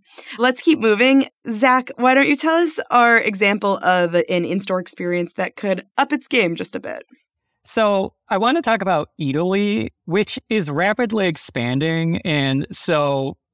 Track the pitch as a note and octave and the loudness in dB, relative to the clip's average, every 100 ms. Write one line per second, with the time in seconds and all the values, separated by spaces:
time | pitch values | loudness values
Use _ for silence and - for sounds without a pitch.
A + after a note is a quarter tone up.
0 | _ - - A3+ B3 B3+ - C#4+ A3 G#3 | _ -20 -14 -2 0 2 2 2 2 4
1 | B3+ C4+ C4 _ - G#3+ B3+ B3+ B3+ - | 4 4 2 _ -4 2 4 4 0 0
2 | B3 C4 C#4 C#4+ D4+ E4 E4+ - - A#3+ | 4 4 4 2 2 2 2 0 0 4
3 | A#3 A#3 - G3 G3+ G3+ G3+ G3 - F#3 | 6 4 2 0 0 0 0 0 2 2
4 | F3 F3 - F3+ D3+ F#3 F#3+ F#3 F3+ - | 2 0 0 -2 -2 -4 -2 -4 -4 -8
5 | F3 F3 F3 - F#3 - G#3 F#3+ - - | -4 -4 -4 -6 -8 -6 -4 -4 -6 -4
6 | - C#4+ - C4 F#3 E3 - - - - | -2 -2 -2 0 0 -2 -6 -8 -10 -14
7 | - _ _ _ _ _ - - G#3+ G3 | -16 _ _ _ _ _ -6 0 2 2
8 | F#3+ _ - G3+ A3+ D#4+ C4 A3 F#3+ E3+ | -2 _ -4 0 0 0 0 -2 0 -2
9 | - - C#3+ C3+ F3+ G3 G#3 G#3+ G#3+ _ | -2 -6 -4 -2 0 0 0 -2 -4 _
10 | - F3+ G#3 - - A3 D3+ C#3+ F#3+ G#3 | -4 -2 -2 -4 -4 -4 -2 -2 -2 0
11 | A#3+ A3 F#3+ D#3+ - - A#2+ C3 D#3+ E3 | -2 -2 -2 -2 -4 -4 -4 -2 -2 -2
12 | E3 E3+ - D3+ C#3 C3+ - - - D#3 | -2 -4 -2 -2 0 -2 -4 -4 -2 0
13 | D3 C#3 C3+ - _ | 0 -2 -4 -10 _